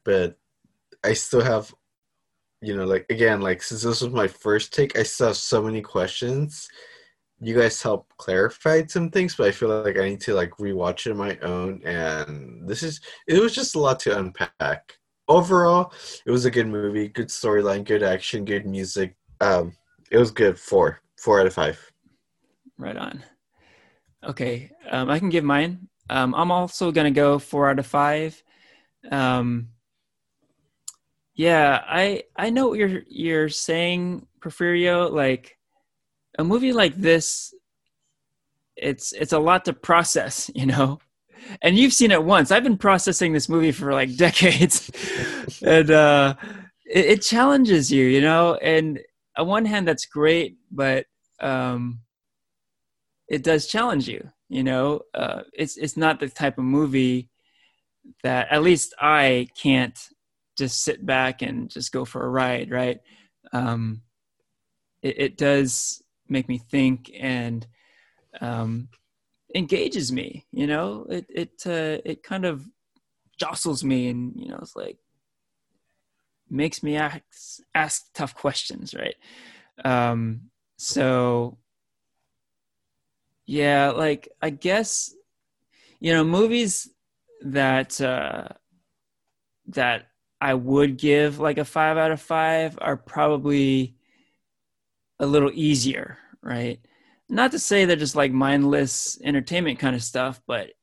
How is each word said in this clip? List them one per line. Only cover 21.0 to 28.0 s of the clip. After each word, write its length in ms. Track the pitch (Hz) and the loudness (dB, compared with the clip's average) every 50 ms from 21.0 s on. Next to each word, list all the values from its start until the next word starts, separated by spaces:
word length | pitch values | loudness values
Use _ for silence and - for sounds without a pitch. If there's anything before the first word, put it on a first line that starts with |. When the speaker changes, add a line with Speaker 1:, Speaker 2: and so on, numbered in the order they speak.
| _ _ _ | _ _ _
Speaker 1:
Four 240 | - - 113 104 98 | -6 0 4 4 6
out 60 | 95 | 4
of 60 | 95 - | 4 2
five. 260 | 90 78 78 - - - _ _ _ _ _ _ _ _ _ _ _ _ _ _ _ _ - _ | 0 -2 -2 -4 -8 -16 _ _ _ _ _ _ _ _ _ _ _ _ _ _ _ _ -20 _
Speaker 2:
Right 200 | - - - - | -14 -12 -12 -10
on. 260 | - - - - 135 - - _ _ _ _ _ _ _ _ _ _ _ _ _ _ _ _ _ _ - | -10 -12 -12 -12 -16 -20 -20 _ _ _ _ _ _ _ _ _ _ _ _ _ _ _ _ _ _ -14
Okay, 460 | - 135 - 127 123 120 120 143 - - _ - - | -14 -8 -6 -6 -6 -6 -8 -10 -16 -20 _ -10 -8
um, 200 | - 131 131 131 | -6 -4 -2 -2
I 100 | 147 160 | -2 -2
can 100 | 202 185 | 0 0
give 160 | 165 165 147 | 0 0 2
mine. 420 | 143 143 143 160 175 180 180 - - _ _ _ - | 2 2 2 0 -2 -6 -10 -16 -20 _ _ _ -4
Um, 260 | 127 131 127 127 123 | -2 0 0 0 0
I'm 160 | - 175 175 | 0 0 0
also 400 | 180 180 180 175 - - 190 170 | 0 -2 -2 -4 -4 -4 -4 0
gonna 200 | 151 160 151 147 | 0 2 2 2
go 280 | 135 147 147 143 143 143 | 4 4 4 4 4 0
four 300 | 143 - - 143 143 139 | -2 -4 0 0 2 2
out 100 | 135 139 | 2 0
of 80 | 135 | -4
five. 540 | - - 143 | -2 0 0